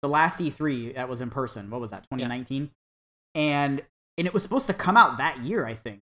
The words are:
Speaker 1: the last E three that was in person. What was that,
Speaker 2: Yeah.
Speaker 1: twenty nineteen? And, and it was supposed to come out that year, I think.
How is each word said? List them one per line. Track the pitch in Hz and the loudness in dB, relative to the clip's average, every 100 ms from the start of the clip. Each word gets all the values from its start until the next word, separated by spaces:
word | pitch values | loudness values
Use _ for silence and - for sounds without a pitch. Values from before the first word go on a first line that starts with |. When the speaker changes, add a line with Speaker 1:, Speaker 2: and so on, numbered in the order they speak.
Speaker 1:
the | 143 | 2
last | 151 165 - | 4 4 2
E | 170 | -4
three | - 151 127 117 | -2 -2 -2 -6
that | 131 127 | -8 -8
was | 123 | -6
in | 123 | -6
person. | 135 127 113 101 | -4 -6 -6 -10
What | 120 | -8
was | 117 | -8
that, | 101 | -12
Speaker 2:
Yeah. | - | -10
Speaker 1:
twenty | 131 123 | -6 -4
nineteen? | 123 123 135 147 _ _ _ _ _ _ 156 | -6 -4 -6 -6 _ _ _ _ _ _ 0
And, | 151 143 143 139 - _ _ - | 2 2 2 0 -6 _ _ -2
and | 175 | 0
it | |
was | 190 | 0
supposed | - 262 254 | 0 -2 0
to | |
come | 196 180 214 | 0 4 8
out | 185 117 | 8 6
that | 147 139 | -2 -2
year, | 123 220 120 | -4 -2 -4
I | 110 | -6
think. | - 101 | -10 -14